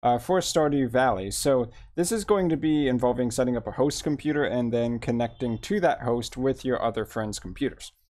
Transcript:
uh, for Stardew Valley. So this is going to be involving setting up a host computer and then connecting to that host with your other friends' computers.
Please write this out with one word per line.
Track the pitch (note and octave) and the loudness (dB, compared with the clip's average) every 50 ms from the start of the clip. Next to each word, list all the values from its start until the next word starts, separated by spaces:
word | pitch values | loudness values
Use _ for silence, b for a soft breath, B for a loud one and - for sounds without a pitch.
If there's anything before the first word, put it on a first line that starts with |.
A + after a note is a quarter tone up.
| - | 2
uh, | A#2+ A#2+ A#2+ | 2 0 0
for | - - F#3 F#3 | 0 0 0 0
Stardew | E3+ - - F3 D#3 D3 D3 C#3+ C3+ A#2+ | 0 0 2 2 2 4 2 2 0 2
Valley. | A2 B2+ C3 B2+ A2 F#2 F#2+ G2+ | 2 4 4 4 2 0 -4 -6
So | G2+ - - D3 C#3 B2+ A#2+ A2 B B B B B | -6 -2 2 2 4 4 2 -2 B B B B B
this | - F3 F3 | -2 -2 0
is | A3+ A3 G3 | 0 -2 2
going | - G#3 G3 F#3 E3+ | 2 2 2 4 2
to | D#3+ | 0
be | C#3+ D#3+ D#3 D3+ D3+ D3 | 2 2 2 2 4 4
involving | C3+ B2+ A#2+ B2 B2 B2 B2 B2 A#2+ | 2 2 2 2 2 2 2 0 -2
setting | A2+ - B2+ B2 B2 | 0 0 0 2 0
up | A#2 - | -2 -4
a | G#2+ | -6
host | G2+ - B2+ D3 C#3+ - - | -2 0 0 0 0 -2 -2
computer | D#3+ D3 C3 - D3+ D3 D3 C#3+ | -2 -2 -2 -2 -2 0 0 0
and | - A2+ B2 B2 A#2 | 0 0 0 0 0
then | A#2 A#2 A#2 A#2+ A#2+ A#2 | 0 0 0 0 -2 -4
connecting | - - B2 A#2 A#2+ A#2 - - C3 A#2+ A2+ A2 | -2 -2 0 0 0 -2 -4 -4 -4 -4 -4 -4
to | - - G3+ G#3 | -4 -2 -2 2
that | F3+ D#3+ - - | 2 2 2 2
host | C3 A#2+ A#2+ A#2+ A#2 - - | 0 -2 -2 -2 -2 -6 -6
with | B2+ B2+ C3+ C3 - - | -2 -2 -2 -2 -2 -2
your | C3 B2 - | -2 -2 0
other | - A#2 A2 A2+ G#2+ | 0 -2 -2 -2 -6
friends' | - - A#2 A2 G#2 G2+ - | -4 -4 -6 -6 -4 -6 -8
computers. | - A2+ G#2+ - C#3 B2+ - - - - _ _ _ | -10 -12 -6 -4 -4 -4 -4 -6 -18 -20 _ _ _